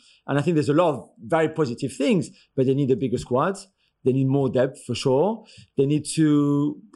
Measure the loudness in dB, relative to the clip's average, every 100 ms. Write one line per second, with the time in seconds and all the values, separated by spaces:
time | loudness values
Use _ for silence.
0 | _ _ -4 -2 0 0 2 2 2 0
1 | -8 _ -4 0 0 -2 -4 -4 -8 -4
2 | 0 0 -2 -10 _ -2 0 2 0 0
3 | -2 -4 -2 -2 -2 -4 -12 _ _ _
4 | -2 0 2 0 0 0 -2 -4 -10 -4
5 | 0 2 0 -2 -10 -20 -8 -2 0 0
6 | -2 0 2 4 2 0 -2 -4 -14